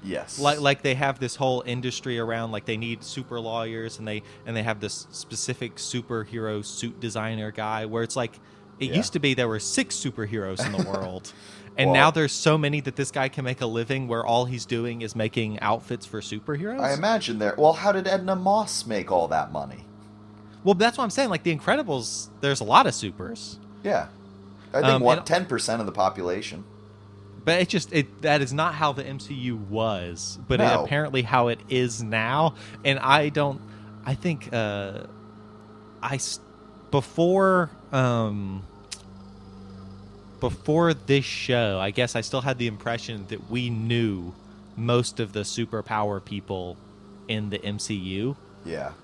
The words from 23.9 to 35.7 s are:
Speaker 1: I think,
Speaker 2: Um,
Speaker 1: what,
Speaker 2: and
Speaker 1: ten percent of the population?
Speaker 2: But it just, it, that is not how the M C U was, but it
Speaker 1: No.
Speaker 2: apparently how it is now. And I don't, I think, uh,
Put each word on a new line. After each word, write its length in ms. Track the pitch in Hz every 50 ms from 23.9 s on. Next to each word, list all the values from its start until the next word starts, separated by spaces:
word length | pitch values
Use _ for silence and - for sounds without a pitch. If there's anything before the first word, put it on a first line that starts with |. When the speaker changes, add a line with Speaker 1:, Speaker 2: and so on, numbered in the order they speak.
| 196 101 76 - - - - - - - - - - - - - -
Speaker 1:
I 60 | 131 143
think, 40 |
Speaker 2:
Um, 160 | 131 135 131 127
Speaker 1:
what, 160 | 120 127 165
Speaker 2:
and 80 | -
Speaker 1:
ten 200 | - 160 180 185
percent 340 | 180 135 113 - - 113 117
of 60 | 110
the 60 | 98 90
population? 720 | - 95 95 95 101 90 87 90 98 107 - - 80 101 - - - - - - - - - - - - - - - -
Speaker 2:
But 160 | 156 165 180
it 80 | 180 -
just, 240 | - 185 - - -
it, 300 | 151 139 101 101 98 -
that 180 | 156 147 151
is 140 | 139 123 135
not 200 | 147 156 175 156
how 180 | 147 160 151 139
the 120 | 131 135
M 160 | 131 135 135
C 140 | - - 147
U 220 | 131 123 123 120
was, 840 | 110 104 98 104 110 110 113 104 92 87 87 87 82 - - - - - -
but 140 | 131 - 208
it 20 |
Speaker 1:
No. 180 | 156 95 80 73
Speaker 2:
apparently 360 | - 143 143 151 147 135 131
how 280 | 123 107 - 127 120 120
it 120 | 117 110 104 -
is 340 | 135 127 127 123 113 107 117
now. 520 | 110 110 113 110 113 131 147 160 160 - - - - - - -
And 120 | 143 139 135
I 300 | 127 131 135 151 147 147
don't, 320 | 143 147 147 143 135 139 - - - - - - - - -
I 80 | 131 135
think, 340 | - - 180 165 131 - -
uh, 500 | - 117 110 104 101 101 101 98 98 - - - - - - - - - - - - - - -